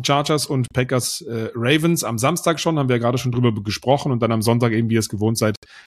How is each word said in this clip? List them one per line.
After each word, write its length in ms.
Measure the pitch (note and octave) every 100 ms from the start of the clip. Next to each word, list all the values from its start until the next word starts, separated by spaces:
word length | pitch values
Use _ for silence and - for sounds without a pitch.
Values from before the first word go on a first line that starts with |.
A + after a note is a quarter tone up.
| B2
Chargers 380 | C#3+ C#3+ D#3
und 220 | - C3+ A#2+
Packers, 480 | - B2+ C3 - -
äh, 260 | - A2+ A2
Ravens 500 | A#2 A#2+ D3+ E3+ E3+
am 140 | G#2+ A#2
Samstag 420 | C3 E3+ - D#3+
schon, 180 | E3+ D#3+
haben 120 | C3+
wir 60 | A#2+
ja 40 |
gerade 160 | A#2+ B2
schon 160 | B2+
drüber 200 | B2 B2
be-, 100 | G#2+
gesprochen 500 | G#2 G2 - C#3 D3+
und 80 | A#2+
dann 100 | A2+
am 100 | A2+
Sonntag 300 | A2 A#2 A#2+
eben, 180 | A2 A#2
wie 40 |
ihr 60 | A2+
es 80 | G#2+
gewohnt 300 | G#2 G#2+ A2+
seid, 180 | A2 G#2 - -